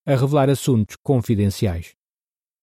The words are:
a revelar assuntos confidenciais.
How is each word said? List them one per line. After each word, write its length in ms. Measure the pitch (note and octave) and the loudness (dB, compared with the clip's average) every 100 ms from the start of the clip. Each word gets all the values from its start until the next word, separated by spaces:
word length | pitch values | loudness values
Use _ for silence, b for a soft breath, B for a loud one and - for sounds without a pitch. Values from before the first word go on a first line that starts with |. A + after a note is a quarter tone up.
| - | -2
a 100 | C3+ | 0
revelar 320 | C3+ D3 C3+ | 2 2 2
assuntos 480 | C#3 - B2 G#2 - | 0 0 0 0 -4
confidenciais. 920 | - C3+ A2 G#2+ G2+ - A2 E2+ E2+ _ _ _ _ _ _ _ | -2 -2 0 0 0 -2 -4 -4 -10 _ _ _ _ _ _ _